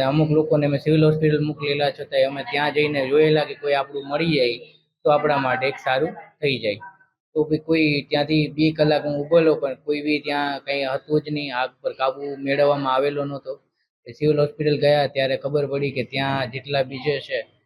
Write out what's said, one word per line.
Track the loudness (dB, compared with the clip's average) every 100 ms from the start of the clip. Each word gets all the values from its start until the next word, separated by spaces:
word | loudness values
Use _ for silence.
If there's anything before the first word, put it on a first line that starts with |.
અમુક | 2 2 2
લોકોને | 2 2 2 2
મેં | 0
સિવિલ | 2 4 4
હોસ્પિટલ | 4 2 2
મોકલેલા, | 0 -4 -4 -2 -2
છતાંય | -4 -2 0
અમે | 2 0
ત્યાં | -6 -2 0
જઈને | 2 0 0 2
જોયેલા | 4 6 4 0
કે |
કોઈ | -4 0
આપણું | 0 0 -6 -6
મળી | -2 0 2
જાય | 2 -2 -10 _ _ _ 2
તો |
આપણા | 2 2 0
માટે | 0 0 -2
એક | -4
સારું | -2 0 -2 -6 -18 _
થઈ | -2 -2
જાય. | -2 -6 -8 -20 _ _ _ -4
તો |
બી | 0 -2
કોઈ | 0 2 2 0 -2
ત્યાંથી | -2 0 0 0
બે | 0 0
કલાક | 2 2 2 -2
હું | -6
ઊભેલો | 2 4 4 2
પણ | -2 -6
કોઈ | -4 -4
બી | 0 -2
ત્યાં | -2 -4 -4 -6
કંઈ | -4 -4
હતું | -2 -4 -2 -2
જ | -2
નહીં, | -6 -6 -4
આગ | -6 -6
પર | -10
કાબુ | -4 -2 -2 -6 -6
મેળવવામાં | -2 2 2 2 0 0
આવેલો | 0 -2 -4
નહોતો. | -8 -10 -14 _ _ _ _ -20
એ |
સિવિલ | -2 2 4
હોસ્પિટલ | 2 0 0 2
ગયા | 4 2 2
ત્યારે | 0 -2 -2
ખબર | -2 -2 -2
પડી | -2 -4
કે | -4
ત્યાં | -6 -4 -2 -2 -4
જેટલા | -8 -4 -4
બી | -4 -4
જે | -4 -4
છે | -4 -8 -8 _